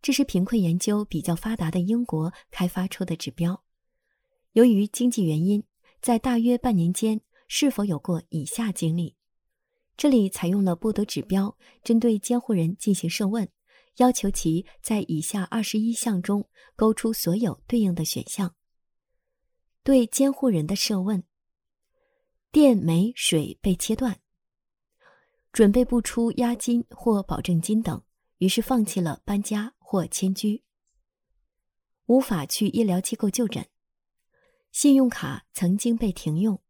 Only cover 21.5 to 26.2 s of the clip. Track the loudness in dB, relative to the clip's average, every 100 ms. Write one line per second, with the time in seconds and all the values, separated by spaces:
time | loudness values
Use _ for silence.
21.5 | _ _ _ _ _ _ _ _ _ _
22.5 | 4 6 6 2 2 0 -2 -2 -2 -2
23.5 | -4 -2 -2 -2 -2 -4 -6 _ _ _
24.5 | _ _ _ _ _ _ _ _ _ _
25.5 | 4 6 6 2 0 -2 -2